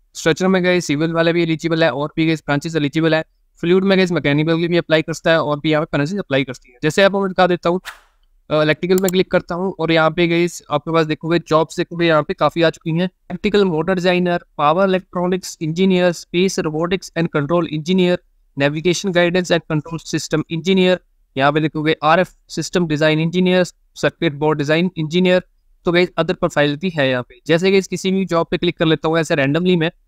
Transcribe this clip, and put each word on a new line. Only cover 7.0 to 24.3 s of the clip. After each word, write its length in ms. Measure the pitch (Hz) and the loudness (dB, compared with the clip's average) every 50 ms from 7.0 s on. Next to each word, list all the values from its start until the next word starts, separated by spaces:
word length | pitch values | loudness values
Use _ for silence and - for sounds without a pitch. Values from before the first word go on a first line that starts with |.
आपको 180 | 196 190 196 196 | 4 4 4 0
मैं 80 | 196 190 | -2 -2
दिखा 180 | 180 190 180 | 0 2 2
देता 220 | 175 175 - - 170 | 2 2 0 0 -2
हूँ, 120 | 175 185 - - - - _ _ _ _ _ _ _ _ _ - | -2 -2 -6 -12 -18 -20 _ _ _ _ _ _ _ _ _ -2
अ, 120 | 147 156 | -2 0
इलेक्ट्रिकल 360 | 156 151 156 - 180 175 190 185 | 2 0 0 -2 0 0 0 2
में 120 | 190 - | 2 0
क्लिक 200 | 180 185 180 - | 0 0 0 0
करता 240 | 185 175 - - 175 | -2 -2 -2 -4 -6
हूँ 200 | 175 190 190 - - | -6 -6 -6 -4 -4
और 120 | 160 160 | -2 0
यहाँ 180 | 165 160 156 160 | 2 2 2 2
पे 160 | 160 180 175 | 0 0 0
गए 200 | 170 170 170 175 170 - - - - | 0 0 0 0 -2 -4 -10 -8 -6
आपके 220 | 147 143 - 165 | -6 -4 -4 -2
पास 140 | 160 165 160 | 0 0 0
देखोगे 320 | 156 151 - - 160 170 165 | 0 -4 -6 -4 -2 -2 -2
जॉब्स 380 | - - 156 156 165 - - | 0 0 2 2 2 0 -4
देखोगे 300 | 175 165 - 170 170 170 | -6 -6 -6 -4 -2 2
यहाँ 160 | 165 160 151 | 2 2 2
पे 120 | 147 - 190 | 0 -2 -2
काफ़ी 280 | - 156 143 - 170 | -2 -2 0 2 2
आ 80 | 160 160 | 0 0
चुकी 200 | - - _ 165 | 0 -2 _ -4
हैं। 160 | 156 170 185 | -2 -2 -2
इलेक्ट्रिकल 580 | 185 - _ _ - 175 - - 208 208 208 196 | -4 -6 _ _ -16 -10 -4 -2 0 2 2 2
मोटर 300 | 185 156 156 165 185 190 | 2 0 -2 -2 -2 -2
डिजाइनर, 500 | 180 170 185 180 180 180 175 175 175 - _ _ - | 0 2 2 2 2 2 0 0 -2 -4 _ _ 0
पावर 300 | 147 147 160 185 196 190 | 2 2 4 4 2 2
इलेक्ट्रॉनिक्स 720 | 185 185 - _ - 180 175 180 185 185 - - - - | 2 -2 -2 _ -6 -4 -2 -2 -2 -4 -4 -10 -10 -8
इंजीनियर, 500 | 160 151 165 175 190 190 185 180 180 180 | -6 -4 0 2 2 4 4 4 4 2
स्पेस 460 | 170 - - - - 175 190 185 - 202 | 0 -2 -8 -6 -2 0 0 0 0 -2
रोबोटिक्स 540 | 170 156 151 156 170 175 196 185 - - - 170 | -4 -4 -2 -2 -2 -2 -2 -4 -6 -8 -4 -4
and 100 | 165 - | -4 -2
कंट्रोल 340 | - 151 143 147 170 175 165 | -2 -2 0 0 0 0 0
इंजीनियर, 520 | - 151 156 143 175 185 190 180 175 180 - _ _ _ _ _ _ _ | -2 -4 -6 -2 0 2 2 4 2 2 -2 _ _ _ _ _ _ _
navigation 560 | 139 139 147 151 160 151 180 170 - - 196 | -2 -2 0 0 0 0 0 -2 0 -2 0
guidance 380 | 170 175 175 175 175 185 175 - | 2 2 2 2 2 -2 0 0
and 120 | 175 160 - - | -2 -2 0 -2
control 320 | 160 151 - - 165 156 - | -4 -4 -4 -6 -10 -12 -8
system 380 | - - 156 - - 165 156 - - | -8 -6 -6 -4 -4 -4 -4 -4 -6
engineer, 440 | 165 165 160 190 190 190 185 180 180 - - _ _ _ _ _ _ | -8 -4 0 2 2 4 4 2 2 0 -4 _ _ _ _ _ _
यहाँ 160 | 131 135 147 | 0 0 2
पे 80 | 147 156 | 2 0
देखोगे 360 | 156 147 - 156 151 156 - - | -2 -2 -4 -4 -2 -2 -2 0
आरएफ़ 280 | 147 151 165 185 175 - - _ _ _ | 2 2 2 2 2 -2 -6 _ _ _
सिस्टम 380 | - 170 151 - - 185 175 | -10 -8 -8 -2 -2 -2 0
डिजाइन 340 | 151 151 143 156 156 156 156 | 0 0 0 2 2 2 0
इंजीनियर, 440 | 160 165 180 185 180 180 180 185 175 - - _ _ _ _ | -2 -2 0 0 2 2 2 2 0 0 -4 _ _ _ _
सर्किट 400 | - - 143 - _ 170 160 | -4 -4 -4 -2 _ -2 -4